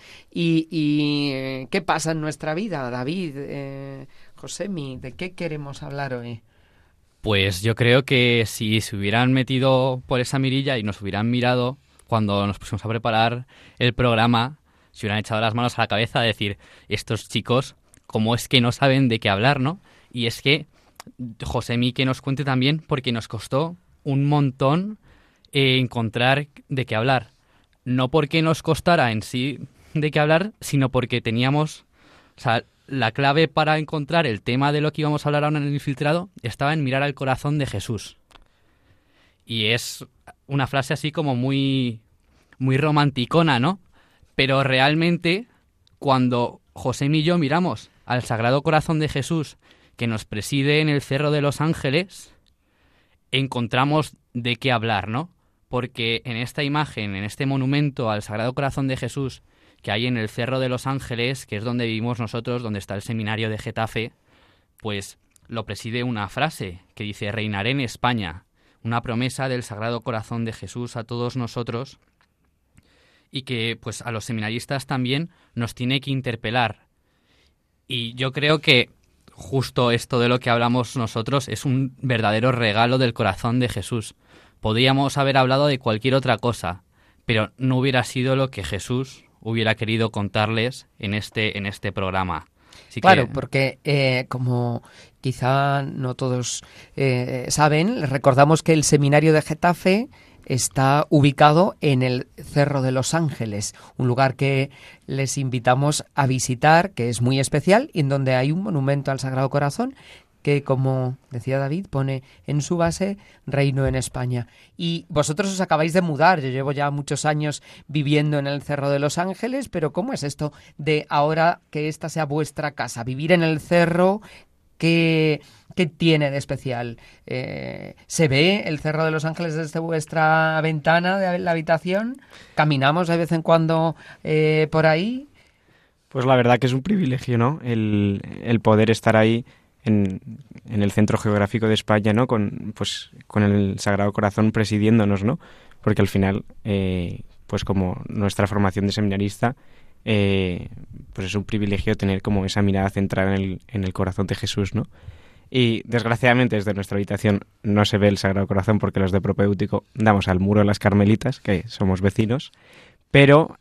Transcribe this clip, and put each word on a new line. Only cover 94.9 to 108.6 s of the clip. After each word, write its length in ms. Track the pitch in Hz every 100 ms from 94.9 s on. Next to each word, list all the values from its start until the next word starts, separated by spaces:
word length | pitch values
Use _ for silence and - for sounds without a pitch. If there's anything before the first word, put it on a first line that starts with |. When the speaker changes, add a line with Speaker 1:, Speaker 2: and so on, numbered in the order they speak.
| - - _
Speaker 1:
quizá 640 | 135 - 127 139 139 139
no 320 | 139 - 127 123
todos, 480 | 131 123 120 - - - - -
eh, 520 | 135 123 123 131 -
saben, 500 | - 151 151 190 247
les 100 | 147
recordamos 540 | 135 139 131 147 160
que 80 | -
el 140 | 160 139
seminario 480 | 147 143 147 156
de 80 | 156
Getafe 640 | - 151 180 170 185 196 262 - - - -
está 640 | 127 - - 135 143 -
ubicado 680 | 156 143 135 151 156 202 -
en 220 | 151 127
el 240 | 127 127 - -
Cerro 400 | 143 147 143 139
de 100 | 131
los 220 | 131 127
Ángeles, 640 | 165 160 - 113 101 - - - -
un 100 | 127
lugar 280 | 123 135 -
que 340 | 139 135 139 - - - -
les 300 | 135 135 139
invitamos 680 | 131 123 120 127 143 147 - -
a 100 | 131
visitar, 640 | 131 - 123 151 165 190
que 180 | - 120
es 120 | 117
muy 180 | 123 135
especial, 500 | 135 147 185 208 294
y 60 | 180
en 100 | 139
donde 260 | 139 131 127
hay 160 | 135
un 120 | 170